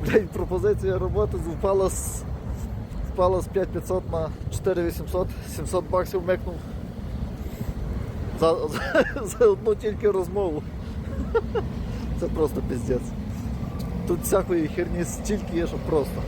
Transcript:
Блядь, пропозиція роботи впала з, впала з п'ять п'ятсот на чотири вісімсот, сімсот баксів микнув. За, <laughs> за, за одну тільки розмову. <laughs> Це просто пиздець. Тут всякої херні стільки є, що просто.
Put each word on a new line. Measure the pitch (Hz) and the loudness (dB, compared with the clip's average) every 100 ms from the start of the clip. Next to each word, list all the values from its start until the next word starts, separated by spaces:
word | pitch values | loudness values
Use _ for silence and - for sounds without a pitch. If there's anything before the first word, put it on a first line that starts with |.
| - | 6
Блядь, | 220 196 | 4 4
пропозиція | 208 175 185 196 190 190 185 | -2 -2 2 4 2 2 0
роботи | 180 196 208 190 | 2 2 2 0
впала | 170 156 202 196 190 | -2 0 2 4 4
з, | - - - - - - - - - - - - | 2 -4 -4 -6 -6 -4 -4 -4 -6 -6 -6 -4
впала | - 180 185 | 4 4 4
з | - | 2
п'ять | 196 180 | 0 0
п'ятсот | 175 - 185 - | -2 -2 -2 0
на | 165 156 - - | -2 -2 -4 -6
чотири | - - 180 | -2 0 2
вісімсот, | 170 - 156 180 185 - - - | 0 -2 -2 0 0 -2 -6 -6
сімсот | 95 180 175 | -2 -2 2
баксів | 185 175 196 175 | 0 2 -2 2
микнув. | 185 - 165 - - - - - - - - - - - - - - - - - - | 0 0 -6 -6 -6 -6 -6 -6 -4 -4 -4 -6 -4 -4 -4 -4 -4 -4 -4 -4 2
За, | 160 165 | 2 4
<laughs> | 147 | 0
за, | - - 320 - 277 208 | -2 2 4 4 0 -4
за | - 226 | 6 6
одну | 196 226 208 | 6 2 2
тільки | 214 208 208 | 0 2 2
розмову. | 196 175 190 190 151 - - - - - - - | 2 0 0 0 -2 -4 -8 -6 -6 -4 -4 0
<laughs> | 466 - 466 - - - - - - | 0 0 -2 -2 -4 -4 -4 -2 -2
Це | - | 0
просто | 160 151 131 127 | 2 2 2 -2
пиздець. | 131 123 123 - - - - - - - - - - - | -2 0 0 0 -6 -4 -4 -4 -4 -4 -4 -4 -2 0
Тут | 175 | 0
всякої | - 196 - 175 151 | 4 2 4 2 2
херні | - 175 175 175 | 0 0 0 -2
стільки | - - 208 - 160 | -2 0 -2 0 0
є, | 165 | 0
що | 160 - | -2 2
просто. | 160 127 - | 2 2 -2